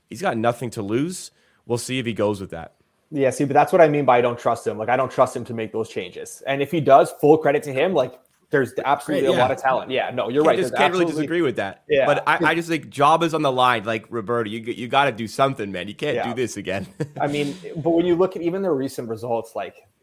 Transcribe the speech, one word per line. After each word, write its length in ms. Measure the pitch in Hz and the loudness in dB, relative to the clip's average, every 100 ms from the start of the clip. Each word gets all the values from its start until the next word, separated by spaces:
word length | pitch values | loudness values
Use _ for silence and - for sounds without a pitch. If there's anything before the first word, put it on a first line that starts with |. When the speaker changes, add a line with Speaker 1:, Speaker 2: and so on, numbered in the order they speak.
| - | -20
Speaker 1:
He's 140 | 117 | -6
got 160 | 185 113 | -4 0
nothing 320 | 117 117 120 | 0 -2 -6
to 140 | 113 | -6
lose. 480 | 101 120 165 185 - _ _ _ - | -2 -2 -2 -8 -16 _ _ _ -6
We'll 140 | 117 | -6
see 180 | - 131 | -4 -6
if 80 | 120 | -4
he 80 | |
goes 260 | 104 104 98 | -2 -2 -2
with 120 | 95 | -8
that. 240 | 82 80 _ _ _ - | -14 -16 _ _ _ -10
Speaker 2:
Yeah, 220 | 139 131 | -2 0
see, 140 | 127 139 | 0 2
but 80 | |
that's 180 | 143 147 | 4 6
what 100 | 185 | 6
I 60 | 156 | 6
mean 180 | 147 127 | 4 4
by 140 | 123 | 4
I 20 | |
don't 160 | 120 117 | 2 0
trust 300 | 123 117 117 | -2 -2 -4
him. 100 | 104 | -4
Like, 120 | 110 | 0
I 80 | 131 | 0
don't 140 | 127 | 0
trust 240 | - 127 127 | 0 0 -2
him 100 | 117 | -8
to 100 | 113 | -8
make 160 | 110 | -6
those 180 | 110 110 | -6 -6
changes. 540 | 113 90 73 - - - | -8 -10 -10 -14 -10 -4
And 160 | 139 | -2
if 80 | 139 | -2
he 100 | 165 | 0
does, 320 | 135 135 135 - | 6 6 6 2
full 200 | 147 156 | 4 6
credit 240 | 147 143 | 4 0
to 100 | 147 | -2
him. 200 | 131 185 | -2 0
Like, 260 | 160 127 - _ _ _ | 0 -2 -6 _ _ _
there's 220 | 143 120 - 131 | 0 0 -2 0
absolutely 420 | 180 - 139 135 | 0 0 0 2
Speaker 1:
Great, 60 | |
Speaker 2:
a 40 | 123 | 4
Speaker 1:
yeah. 40 | |
Speaker 2:
lot 100 | 127 | 2
of 60 | 131 | 2
talent. 340 | 131 120 113 | 0 0 0
Yeah, 180 | 127 95 | -4 -2
no, 180 | 123 107 | -4 -2
you're 140 | 135 | 2
Speaker 1:
Can't 40 | 156 | 4
Speaker 2:
right. 100 | 120 | 4
Speaker 1:
just, 140 | - | 0
Speaker 2:
There's 80 | 123 | 0
Speaker 1:
can't 140 | 147 | 0
really 100 | 185 | 2
Speaker 2:
absolutely 200 | 170 151 | 0 -2
Speaker 1:
disagree 180 | 143 175 | -2 0
with 140 | 143 107 | 0 0
that. 260 | 98 - - | -4 -6 -2
Speaker 2:
Yeah. 160 | 139 131 | 2 2
Speaker 1:
But 180 | 139 147 | 2 2
I, 260 | 160 160 | 2 2
I 40 | 165 | 0
just 140 | 165 | -2
think 200 | 160 117 | -4 -4
job 340 | 131 143 165 | 2 4 4
is 100 | 170 | 2
on 80 | 156 | 0
the 100 | 143 | 0
line. 320 | 127 123 117 | 2 4 2
Like, 220 | 104 113 - | 0 -4 -4
Roberto, 400 | 117 98 120 107 | -6 -2 -2 -2
you, 100 | 113 | -6
you 280 | 113 98 120 | -8 -8 0
gotta 240 | 135 143 | 2 2
do 160 | 110 107 | 0 -4
something, 420 | - 135 127 101 | 0 0 0 -6
man. 180 | 90 95 | -8 -10
You 60 | - | -6
can't 200 | 147 123 | -4 -2
Speaker 2:
Yeah. 140 | 104 | -4
Speaker 1:
do 40 | |
this 220 | 120 117 101 | -4 -4 -6
again. 320 | 90 95 92 - | -6 -6 -6 -10
<laughs> 180 | 147 147 | -10 -6
Speaker 2:
I 60 | 147 | -4
mean, 300 | 147 143 - - 170 | -2 -4 -8 -12 -4
but 140 | 160 | 0
when 160 | 165 175 | 2 2
you 100 | 170 | 2
look 220 | 185 185 | 0 0
at 40 | |
even 200 | 170 190 | -4 -2
their 120 | 190 | -2
recent 360 | 135 135 - 117 | -2 -4 -8 -10
results, 440 | 110 120 113 110 | -8 -4 -4 -4
like, 340 | 104 92 - _ _ | -8 -10 -14 _ _